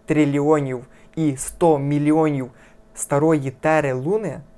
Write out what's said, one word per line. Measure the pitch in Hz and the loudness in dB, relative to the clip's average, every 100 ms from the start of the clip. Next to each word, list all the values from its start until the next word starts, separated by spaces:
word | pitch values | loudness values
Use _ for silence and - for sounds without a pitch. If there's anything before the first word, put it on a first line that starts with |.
| - | -2
трильйонів | 151 147 143 147 156 135 127 117 - - - | 0 2 0 2 0 0 -6 -12 -20 -12 -4
і | 156 131 | -2 -2
сто | - - 170 147 | -8 0 2 2
мільйонів | 139 147 147 156 156 143 123 - - - _ | 0 0 2 2 2 -2 -6 -14 -20 -20 _
старої | - - 143 156 156 135 | -14 -4 0 2 2 -2
Тери | 127 156 156 143 | -4 0 0 0
Луни, | 127 143 214 196 131 - | -2 -2 -4 -4 -10 -14